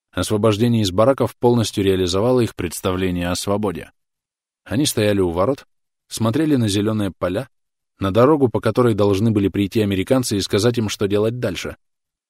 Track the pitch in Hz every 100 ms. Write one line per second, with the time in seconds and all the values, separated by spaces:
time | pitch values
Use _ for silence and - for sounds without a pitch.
0 | _ - 92 107 110 101 120 117 98 92
1 | 117 135 113 - 120 120 104 - 95 95
2 | 90 95 120 127 113 - 90 - 98 92
3 | 92 90 87 90 - 101 104 76 - _
4 | _ _ _ _ _ _ - 107 151 -
5 | 104 101 90 85 101 143 - _ _ _
6 | _ - 113 113 156 135 110 101 104 110
7 | 98 - 90 101 127 _ _ _ _ -
8 | 98 101 131 156 127 104 113 117 120 101
9 | 101 98 117 104 95 101 101 113 101 95
10 | 92 131 123 101 - 104 117 120 104 -
11 | 101 104 110 123 117 82 - - _ _
12 | _ _